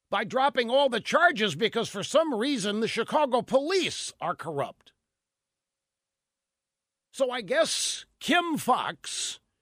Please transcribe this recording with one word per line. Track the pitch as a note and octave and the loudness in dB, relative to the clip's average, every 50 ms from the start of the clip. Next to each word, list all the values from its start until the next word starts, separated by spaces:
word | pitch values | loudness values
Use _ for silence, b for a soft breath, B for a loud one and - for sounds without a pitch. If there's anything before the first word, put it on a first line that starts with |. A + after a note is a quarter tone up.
| _ _ | _ _
by | - G3 A3+ | -4 -2 -2
dropping | F#3 F#3 B3+ C4 C#4+ C#4 C4 B3 A3+ | -2 0 2 2 2 2 2 0 2
all | A#3+ C4+ C#4+ C#4 | 4 4 4 4
the | A#3+ A3 | 2 -2
charges | - - - D4 E4 F4 E4+ G3+ G#3+ G#3 D3 | -4 0 2 4 4 4 4 4 0 -2 0
because | C#3+ A3+ G#3 - A3+ A3 - | 0 -2 0 0 0 -4 -4
for | - G3+ F3+ | -4 -8 -8
some | - - C#4 E4 D#4+ C#4 | 2 4 4 4 4 0
reason | G#3 A3+ C#4+ D4 B3 E3+ G#3 G3+ G#3+ | -2 0 0 -2 -2 -2 -2 -2 -2
the | A3+ G3+ | -2 -2
Chicago | - A3+ A3+ - - D4+ D4+ C4+ A#3 B3 | -2 -4 -4 0 0 0 2 2 0 -2
police | G3 - G#3 C4+ C#4 D4+ F#4+ F#4+ D#4+ E3 - - - - - _ | -2 2 0 0 2 2 0 0 0 0 -4 -8 -10 -12 -12 _
are | - D#3+ F3 | -6 -6 -6
corrupt. | - - D#3 D#3+ C#3 C3+ - - _ _ - _ _ _ _ _ _ _ _ _ _ _ _ _ _ _ _ _ _ _ _ _ _ _ _ _ _ _ _ _ _ _ _ _ _ _ _ _ _ _ _ _ _ _ _ | -6 -8 -6 -4 -4 -4 -4 -6 _ _ -20 _ _ _ _ _ _ _ _ _ _ _ _ _ _ _ _ _ _ _ _ _ _ _ _ _ _ _ _ _ _ _ _ _ _ _ _ _ _ _ _ _ _ _ _
So | _ - C4+ B3 | _ -2 -2 -2
I | B3 B3+ | -2 -6
guess | A3+ F3 A#3+ D4+ E4 - - - - - - - - _ _ _ | -4 -2 2 2 2 2 2 -2 -4 -4 -6 -8 -12 _ _ _
Kim | - - C4+ F4 E4+ E4+ D#4+ A3+ | -2 2 2 2 2 2 -2 -4
Foxx | C3 - - G3 A#2 G2 E3+ - _ - - - - - - - _ _ _ _ | 0 0 0 0 0 -4 -6 -10 _ -12 -10 -8 -8 -8 -10 -12 _ _ _ _